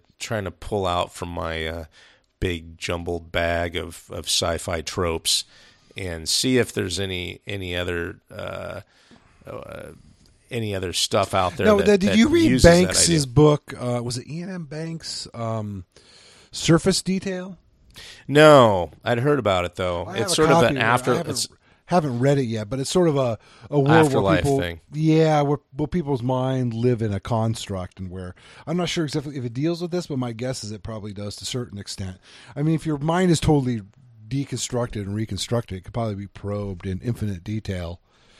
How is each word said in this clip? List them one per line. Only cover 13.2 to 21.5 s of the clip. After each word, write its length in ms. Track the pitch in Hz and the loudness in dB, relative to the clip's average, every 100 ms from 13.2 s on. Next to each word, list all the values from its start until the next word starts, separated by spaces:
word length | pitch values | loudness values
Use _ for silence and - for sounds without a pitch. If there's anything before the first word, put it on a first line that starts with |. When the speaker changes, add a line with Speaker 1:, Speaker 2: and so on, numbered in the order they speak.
Speaker 1:
idea. 100 | 135 | 2
Speaker 2:
book? 400 | 120 151 147 - - | 6 6 4 -2 -8
Uh, 220 | 123 120 | -4 -4
was 140 | 120 120 | -4 -8
it 100 | - | -10
Ian 220 | 156 185 | -12 -10
M. 160 | 185 151 | -12 -10
Banks', 600 | 156 160 165 - - - | -10 -10 -10 -10 -12 -12
um, 520 | 117 113 113 104 101 - _ _ - - _ _ | -8 -6 -4 -6 -8 -12 _ _ -20 -20 _ _
Surface 500 | - - 165 196 185 | -4 4 4 4 0
Detail? 560 | - 190 196 185 185 185 _ _ _ - - - - | 0 -4 -4 -10 -12 -16 _ _ _ -20 -20 -16 2
Speaker 1:
No, 640 | 139 156 147 117 95 82 - 104 | 8 12 12 10 6 -2 -6 -2
I'd 140 | 120 | 0
heard 200 | 135 147 | 2 0
about 240 | 107 92 | 2 2
it 120 | 87 - | 0 -2
though. 280 | 92 87 | -4 -2
Speaker 2:
I 80 | 92 107 | -4 -4
Speaker 1:
It's 20 | |
Speaker 2:
have 120 | 107 | -2
a 40 | - | 2
Speaker 1:
sort 140 | 156 | 4
of 40 | 139 | 6
Speaker 2:
copy 100 | 117 | 4
Speaker 1:
an 40 | - | 4
Speaker 2:
of 60 | |
it. 20 | 110 | 2
I 40 | |
Speaker 1:
after-, 220 | 123 127 120 | 2 2 -2
Speaker 2:
haven't, 160 | 85 | -2
Speaker 1:
it's 160 | - - | -6 -6